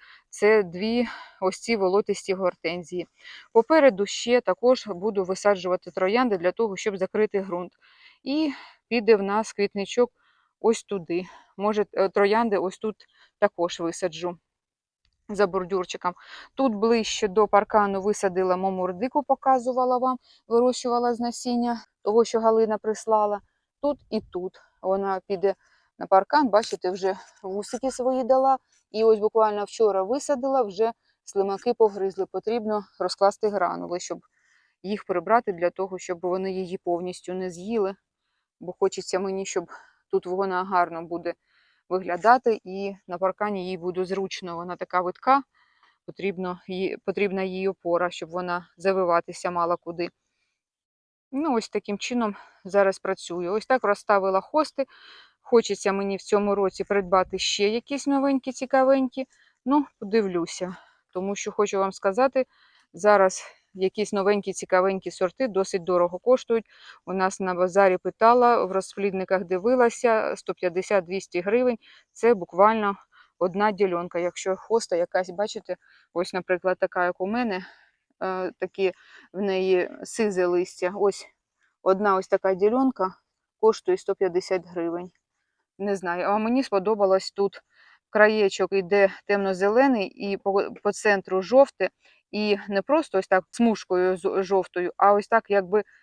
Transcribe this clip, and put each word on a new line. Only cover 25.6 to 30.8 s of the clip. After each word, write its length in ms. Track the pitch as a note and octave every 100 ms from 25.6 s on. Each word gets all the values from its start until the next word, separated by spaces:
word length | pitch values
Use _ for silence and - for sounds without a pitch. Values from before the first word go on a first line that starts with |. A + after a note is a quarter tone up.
| _ _ _ -
на 80 | -
паркан, 420 | F#3+ G3 D4 C4+
бачите, 420 | G3+ A3+ G3 -
вже 260 | F#3 F#3+ G3 - _
вусики 480 | G3 G3 G3+ A#3+ C4
свої 320 | B3 B3+ C4
дала. 340 | A3+ C4 C4+ C4 _ _ _
І 120 | G#3+
ось 160 | A3+ G#3+
буквально 440 | G#3+ A3+ G#3+ G#3
вчора 400 | G3+ - G#3+ F#3+
висадила, 580 | F#3+ C#4 - C#4 C4+ C4+
вже 300 | G#3 F#3